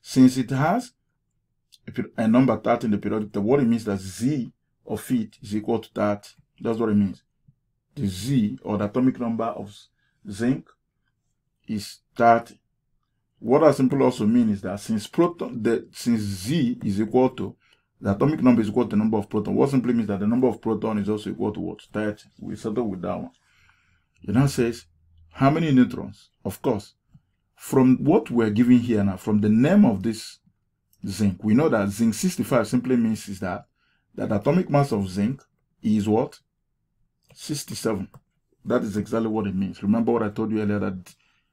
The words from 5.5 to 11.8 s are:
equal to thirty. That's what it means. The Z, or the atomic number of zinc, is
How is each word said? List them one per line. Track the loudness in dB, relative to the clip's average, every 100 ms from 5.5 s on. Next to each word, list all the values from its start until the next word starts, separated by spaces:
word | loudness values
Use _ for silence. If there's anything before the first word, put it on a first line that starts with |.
equal | -6 -4 -4
to | -4
thirty. | -4 -2 -4 -10 _ _ _
That's | -6 -2
what | 2
it |
means. | 2 2 -4 _ _ _ _ _ _ _
The | -6 -6
Z, | -6 -2 0 0 -4
or | -6 -4
the | -2
atomic | 0 0 0
number | -6 -4
of | -4 -6 -14 -18 _ _ _ _ -14
zinc, | -4 -2 -2 -6 _ _ _ _ _ _ _ _ _ -10
is | -8